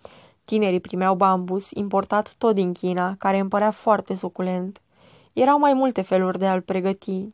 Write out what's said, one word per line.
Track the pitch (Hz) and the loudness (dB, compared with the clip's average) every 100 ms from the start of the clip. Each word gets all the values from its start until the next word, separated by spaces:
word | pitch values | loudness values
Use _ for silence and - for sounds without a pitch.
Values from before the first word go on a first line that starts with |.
| - - - _ - | -20 -20 -20 _ -4
Tinerii | 214 202 180 | 0 2 0
primeau | - 180 190 185 | -4 -2 0 2
bambus, | 196 185 180 190 - | 2 2 -2 -6 -6
importat | - 202 196 196 208 214 - | -8 -2 -2 0 -2 -2 -2
tot | 233 196 | 0 2
din | 180 | 0
China, | 175 180 180 180 196 | -2 -4 -2 -4 -2
care | 196 196 | -2 0
îmi | 190 | 0
părea | 202 214 | 0 0
foarte | - 233 208 202 190 | 0 0 0 -2 -8
suculent. | 180 - 185 180 185 202 _ _ _ - _ | -8 -6 -4 -4 -6 -12 _ _ _ -20 _
Erau | - 262 294 | 0 2 4
mai | 285 | 4
multe | 262 262 208 | 4 2 0
feluri | 185 185 185 185 | 0 0 0 0
de | 190 | 0
a-l | 185 | 0
pregăti, | 185 185 185 196 - 190 208 | -2 -2 -2 -4 -6 -8 -8